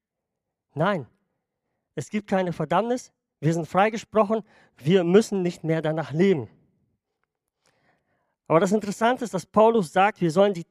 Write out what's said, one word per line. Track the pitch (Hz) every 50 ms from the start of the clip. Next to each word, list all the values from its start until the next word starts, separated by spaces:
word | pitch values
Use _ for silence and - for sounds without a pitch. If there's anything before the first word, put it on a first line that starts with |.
| _ _ _ _ _ _ _ _ _ _ _ _ _ _ -
Nein, | 139 160 202 202 165 123 - _ _ _ _ _ _ _ _ _ _ _ _ _ _ _ _ _
es | 170 139 -
gibt | - 214 202
keine | - 208 190 185 180 160
Verdammnis, | - 160 139 165 185 220 233 247 247 - - _ _ _ _ _ _
wir | 139 156 165
sind | 170 156
freigesprochen, | - - 180 202 220 220 214 - - - 214 220 196 226 220 - _ _ _ _ _ _
wir | - 120 151 190 190 175
müssen | 170 175 214 220 - 208 190 180
nicht | 175 175 - -
mehr | 156 160 160
danach | 156 156 160 160 151 123
leben. | 135 160 190 196 175 143 110 - _ _ _ _ _ _ _ _ _ _ _ _ _ _ _ _ _ _ _ _ _ _ _ _ _ _ _ _ _ _ _ _ _ _ _ _ _ _ _
Aber | - 151 165
das | 202 180
Interessante | 208 214 202 208 190 - 226 233 254 240 254
ist, | 208 -
dass | 180 -
Paulus | _ - 202 220 226 233 233 180 147 -
sagt, | 185 190 208 - -
wir | 180 165
sollen | 147 185 196 208 196
die | 170 165 _